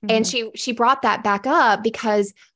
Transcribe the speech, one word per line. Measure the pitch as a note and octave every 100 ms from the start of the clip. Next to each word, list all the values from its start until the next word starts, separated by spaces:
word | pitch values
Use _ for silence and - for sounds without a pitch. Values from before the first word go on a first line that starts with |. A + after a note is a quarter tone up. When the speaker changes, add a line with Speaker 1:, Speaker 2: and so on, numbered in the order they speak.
Speaker 1:
And | G#3+
Speaker 2:
Mm-hmm. | A3
Speaker 1:
she, | A3+ B3+ A3
she | - -
brought | A#3 A#3+ C4+
that | A#3 G#3
back | G#3 G3+ C4
up | E4 B3 G3+
because | A3 A3 A3+ G#3+ G3+ - _